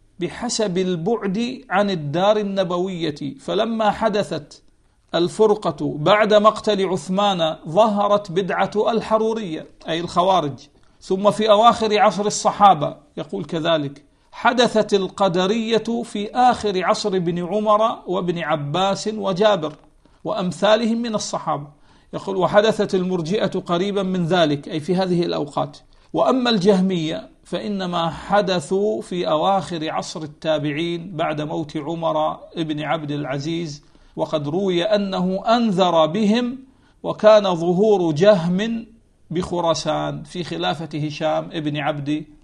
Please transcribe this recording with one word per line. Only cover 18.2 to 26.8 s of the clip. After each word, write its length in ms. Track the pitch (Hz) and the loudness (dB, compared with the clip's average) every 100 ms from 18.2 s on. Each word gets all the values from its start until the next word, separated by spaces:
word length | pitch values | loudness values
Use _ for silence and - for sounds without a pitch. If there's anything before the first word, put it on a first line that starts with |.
| 175 170 | -2 -4
عباس 680 | 151 156 143 170 196 196 214 | -2 -4 -2 -2 0 -2 -4
وجابر 640 | 214 196 180 214 196 151 - _ _ _ _ | -4 -4 2 2 2 -4 -10 _ _ _ _
وأمثالهم 800 | 160 214 180 - 202 170 233 233 | -6 -4 -4 0 4 4 2 -2
من 140 | 240 208 | -2 -4
الصحابة". 520 | - 170 - 143 147 _ _ _ _ | -4 -6 -4 -6 -8 _ _ _ _
يقول: 240 | 156 - 190 | -10 -6 0
"وحدثت 580 | 170 208 214 208 202 190 | 4 6 4 0 0 0
المرجئة 640 | 180 185 156 220 196 185 | 0 -2 -2 0 0 -2
قريباً 440 | 180 175 202 196 | -2 -2 0 -2
من 220 | 190 185 165 | -2 -2 0
ذلك"، 420 | 180 156 143 - | 2 2 0 -4
أي 120 | 165 | -8
في 160 | 151 180 | -2 0
هذه 300 | 185 175 170 | 2 0 0
الأوقات. 520 | 165 147 147 143 - _ _ _ | -2 -4 -4 -6 -8 _ _ _
"وأما 360 | 160 - 254 247 | 0 2 2 2
الجهمية 800 | 226 185 190 | 2 4 4